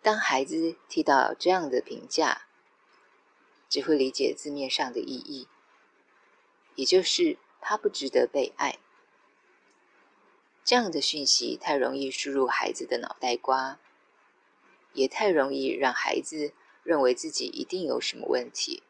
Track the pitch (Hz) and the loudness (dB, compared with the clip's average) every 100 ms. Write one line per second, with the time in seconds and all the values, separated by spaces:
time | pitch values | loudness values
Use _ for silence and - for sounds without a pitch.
0 | 220 214 - 135 135 160 165 170 _ - | 2 2 2 0 0 -2 -2 -4 _ -2
1 | 156 139 120 - 175 185 156 127 - - | 4 4 4 2 2 2 2 -2 -2 -14
2 | - - 147 - - _ _ _ _ _ | -6 0 0 0 -6 _ _ _ _ _
3 | _ _ _ _ _ _ _ 139 135 151 | _ _ _ _ _ _ _ -4 2 4
4 | 131 131 131 - 151 143 135 - 135 120 | 2 2 0 0 -8 -6 -4 -2 -2 -4
5 | - 127 160 139 127 _ _ _ _ _ | -6 -8 -10 -14 -14 _ _ _ _ _
6 | _ _ _ _ _ _ _ - 131 185 | _ _ _ _ _ _ _ -6 4 4
7 | 185 - 170 - _ _ - 208 208 - | 4 2 2 0 _ _ -4 -2 -2 -4
8 | 139 131 123 143 - - 143 - _ _ | -2 0 2 0 -4 -2 -6 -6 _ _
9 | _ _ _ _ _ _ _ _ _ _ | _ _ _ _ _ _ _ _ _ _
10 | _ _ _ _ _ _ - 247 214 143 | _ _ _ _ _ _ 2 2 2 -2
11 | 135 156 135 - 120 - - 143 123 135 | -4 -2 2 2 0 -6 -2 0 0 -2
12 | 135 - 143 139 127 - - - 123 123 | -6 -6 -4 0 0 0 -2 -6 -4 -4
13 | - - 127 120 - 131 131 - _ _ | -6 -6 -4 -2 0 0 0 -8 _ _
14 | _ _ _ _ _ _ _ _ _ - | _ _ _ _ _ _ _ _ _ 0
15 | 131 - 214 160 139 139 135 120 135 - | 0 2 4 4 2 0 -2 2 0 2
16 | - - - 156 147 _ _ _ - 156 | 0 -2 -4 -6 -6 _ _ _ 0 4
17 | 127 123 160 - 143 - - 180 160 123 | 4 2 -2 -6 -6 -8 -6 -4 -2 -2
18 | - 117 - 127 123 - - - | -4 -6 -2 -2 -2 -6 -6 -6